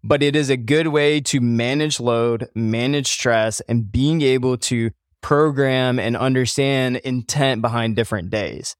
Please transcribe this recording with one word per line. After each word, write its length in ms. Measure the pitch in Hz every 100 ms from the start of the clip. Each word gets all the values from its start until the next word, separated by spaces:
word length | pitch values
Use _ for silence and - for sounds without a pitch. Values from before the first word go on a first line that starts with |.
but 200 | 104 143
it 120 | 143
is 140 | 147 139
a 80 | 135
good 300 | 113 151 160
way 340 | 147 147 151
to 200 | 135 143
manage 600 | 120 117 120 143 151 143
load, 480 | 120 117 117 117 113
manage 540 | 110 113 113 127 143 131
stress, 520 | - 127 113 110 110
and 300 | - 113 107
being 300 | 120 139 160
able 340 | 139 131 127 123
to 340 | - 120 113 - _ _
program 800 | - 147 156 139 135 131 127 123
and 180 | 104 120
understand 800 | 131 127 123 - 139 139 127 123
intent 640 | 135 127 113 143 135 123
behind 340 | 113 117 113 110
different 340 | 113 107 87
days. 460 | 107 92 - -